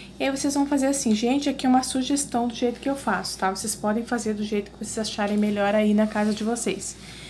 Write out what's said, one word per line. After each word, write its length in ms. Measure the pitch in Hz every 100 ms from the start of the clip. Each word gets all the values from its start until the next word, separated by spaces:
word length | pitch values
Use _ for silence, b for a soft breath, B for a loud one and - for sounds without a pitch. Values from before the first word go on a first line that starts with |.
| B B
E 40 |
aí 80 | 269
vocês 240 | 269 285 285
vão 100 | 277
fazer 220 | 285 269
assim, 260 | 277 226
gente, 340 | 214 233 277 285
aqui 200 | 269 262
é 20 |
uma 140 | 254
sugestão 640 | 262 262 254 285 - 240 240
do 80 | 233
jeito 240 | 240 240
que 100 | 277
eu 60 | 277
faço, 420 | 240 190 - -
tá? 140 | 190
Vocês 240 | 196 214 -
podem 280 | 214 214
fazer 300 | 233 240 214
do 100 | 208
jeito 280 | 208 208 202
que 120 | -
vocês 240 | 214 226 214
acharem 300 | - 202 208
melhor 380 | 208 208 202 214
aí 180 | 214
na 140 | 214 214
casa 260 | 214 214
de 100 | 208
vocês. 520 | 220 240 208 - - - B B